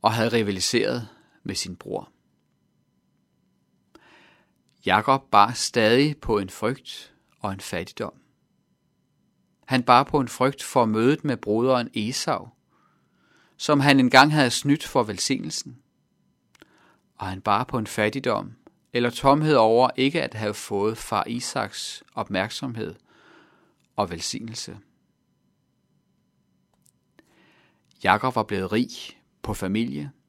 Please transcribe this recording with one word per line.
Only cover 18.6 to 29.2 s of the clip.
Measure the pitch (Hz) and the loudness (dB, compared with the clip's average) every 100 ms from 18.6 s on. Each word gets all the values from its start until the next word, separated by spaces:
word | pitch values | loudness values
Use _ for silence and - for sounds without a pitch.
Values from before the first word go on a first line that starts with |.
| _ _ _ | _ _ _
eller | 120 120 | -2 -2
tomhed | 120 139 143 156 143 | 0 2 2 4 4
over | 110 113 127 - | 6 4 2 2
ikke | 135 165 | 0 0
at | 135 | -6
have | 110 107 | -4 -6
fået | 104 - 101 104 113 | -6 -6 -2 -2 -4
far | - 107 | -4 -4
Isaks | - 117 - - 107 - - - _ | -2 -6 -6 -6 -8 -8 -12 -14 _
opmærksomhed | - 104 98 104 - 135 117 107 - _ _ _ _ _ _ _ _ _ - | -10 -4 -4 -4 -6 -10 -8 -10 -12 _ _ _ _ _ _ _ _ _ -6
og | 101 | -6
velsignelse. | 85 - - 113 113 - 101 _ _ _ _ _ _ _ _ _ _ _ _ _ _ _ _ _ _ _ _ _ _ _ _ _ _ _ _ _ _ _ _ | -4 -8 -10 -10 -14 -14 -16 _ _ _ _ _ _ _ _ _ _ _ _ _ _ _ _ _ _ _ _ _ _ _ _ _ _ _ _ _ _ _ _
Jakob | - 101 131 120 | 2 2 2 -2
var | |
blevet | 107 98 92 | -2 -2 0
rig | 107 127 - - - | 0 -2 -6 -18 -20